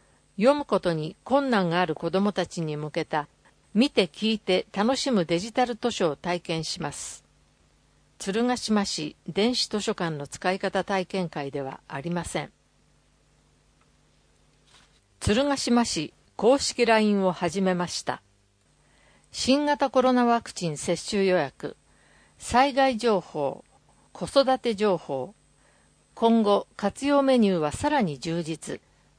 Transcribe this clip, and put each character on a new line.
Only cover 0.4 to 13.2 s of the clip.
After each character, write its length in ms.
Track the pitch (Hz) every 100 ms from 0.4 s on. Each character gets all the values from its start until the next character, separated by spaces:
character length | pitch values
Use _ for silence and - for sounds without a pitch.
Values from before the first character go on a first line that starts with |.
| 233 294
む 80 |
こ 160 | 285 196
と 120 | 180
に 220 | 160 156 -
困 260 | - 269 277
難 220 | 220 180
が 100 | 175
あ 60 | 175
る 80 |
子 160 | 156 170
ど 100 | 190
も 120 | 202
た 120 | 190
ち 160 | 175 -
に 160 | 160 147
向 140 | 151
け 140 | 170
た、 240 | 156 156 143 _ _ _ _
見 160 | 202 285
て 200 | - 185
聞 240 | - 220
い 60 | 220
て 260 | - 180 -
楽 240 | - 220 262
し 160 | 277
む 140 | 220 160
デ 120 | 170
ジ 140 | 220
タ 120 | 262
ル 120 | 247 233
図 160 | 240
書 180 | - 175
を 60 | 139
体 240 | 180 175
験 240 | - 160
し 180 | 156 -
ま 80 | 151
す。 320 | - - - _ _ _ _ _ _ _ _ _ -
鶴 260 | 196 202 247
ヶ 80 | 247
島 280 | - 214
市 300 | 196 - 151 - -
電 260 | 180 220
子 140 | 247 -
図 120 | 214
書 140 | 208
館 220 | 208 170 151
の 100 | 143
使 260 | - 180
い 40 | 190
方 240 | 196 190
体 240 | 185 196 175
験 220 | 190 170
会 240 | 160 139
で 100 | 143
は 160 | 135 - -
あ 140 | 139
り 100 | 160
ま 140 | 175
せ 180 | 165 165
ん。 80 | 143 _ _ _ _ _ _ _